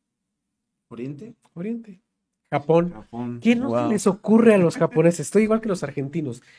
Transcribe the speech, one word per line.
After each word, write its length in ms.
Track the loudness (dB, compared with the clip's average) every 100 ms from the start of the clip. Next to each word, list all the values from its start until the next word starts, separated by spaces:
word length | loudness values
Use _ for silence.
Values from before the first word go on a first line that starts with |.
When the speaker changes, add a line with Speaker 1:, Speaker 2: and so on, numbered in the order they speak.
| _ _ _ _ _ _ _ _ _
Speaker 1:
¿Oriente? 460 | -14 -14 -14 -18 -20 _
Speaker 2:
Oriente. 480 | -12 -10 -10 -12 -20 _ _ _ _ _
Japón. 400 | -4 2 2 0
Speaker 1:
Japón. 460 | -6 -14 -10 -10 -2
Speaker 2:
¿Qué 160 | 0 0
no 140 | 0
Speaker 1:
Wow. 80 | -2
Speaker 2:
se 80 | 0
les 220 | 0 0
ocurre 480 | -2 2 4 6 6
a 20 |
los 200 | 4 2
japoneses? 420 | 0 2 2 2
Estoy 220 | 0 0
igual 180 | 2 0
que 80 | -2
los 140 | -6
argentinos. 580 | -6 -8 -8 -6 -8 -10 _